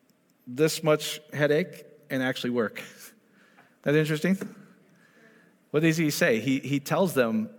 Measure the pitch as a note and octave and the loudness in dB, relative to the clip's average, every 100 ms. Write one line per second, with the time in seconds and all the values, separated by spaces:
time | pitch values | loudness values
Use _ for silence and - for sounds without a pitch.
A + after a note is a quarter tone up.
0 | _ _ _ _ - B2 D#3 - D#3 D3+ | _ _ _ _ -14 0 0 2 0 0
1 | - - - C#3 D3 D3 F3+ - - - | 0 -10 -10 -2 2 2 0 -8 -20 -20
2 | _ C3+ B2+ B2+ B2 A#2+ G#2 - - - | _ -4 -4 -4 -4 -2 -2 -6 -16 -20
3 | - - _ _ _ _ _ _ C#3+ D3 | -20 -20 _ _ _ _ _ _ 0 2
4 | D#3 D3+ F3 F#3+ - - - - _ _ | 2 0 0 0 -4 -14 -20 -20 _ _
5 | _ _ - _ _ _ _ D3 E3 D#3+ | _ _ -20 _ _ _ _ 0 2 2
6 | D#3 - E3+ A2 A#2+ C3+ C3 C#3+ - D#3 | 0 2 2 2 2 -2 0 -4 -2 0
7 | F#3 C#3 A#2 A2 G#2+ | 2 2 2 0 -4